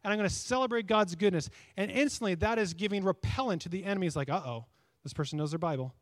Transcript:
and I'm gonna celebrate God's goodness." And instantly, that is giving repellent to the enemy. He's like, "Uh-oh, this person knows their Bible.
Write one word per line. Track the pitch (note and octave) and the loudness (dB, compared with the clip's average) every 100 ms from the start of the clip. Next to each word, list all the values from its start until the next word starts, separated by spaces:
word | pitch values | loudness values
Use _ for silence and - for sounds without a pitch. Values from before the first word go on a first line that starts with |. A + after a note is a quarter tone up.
and | G3+ | -2
I'm | G#3+ | 0
gonna | G3 | 0
celebrate | - - B3+ B3+ A#3 G3 | 0 0 0 2 0 2
God's | G#3+ G3+ | 4 4
goodness." | E3+ G3+ F3 - - - - | 2 2 2 -2 -10 -10 -4
And | G3 | -2
instantly, | G3+ D4 - G#3+ | 2 2 0 -2
that | F3 G#3 A3+ | 0 2 2
is | G3 | 0
giving | E3 G3+ G3+ | 0 -2 0
repellent | F#3+ F#3 - - C4 F3 | 2 0 0 0 0 0
to | E3+ | -2
the | F#3 | -4
enemy. | F#3+ G3+ F3 | -2 0 0
He's | D3 | 0
like, | C#3 | 0
"Uh-oh, | F3 C3+ A#2 A#2+ _ _ _ | -2 -4 -8 -10 _ _ _
this | C#3 | -8
person | - C#3+ D3+ | -6 -4 -2
knows | D3+ | -2
their | D#3+ | -2
Bible. | E3+ C#3 C3 - | -2 -2 -4 -10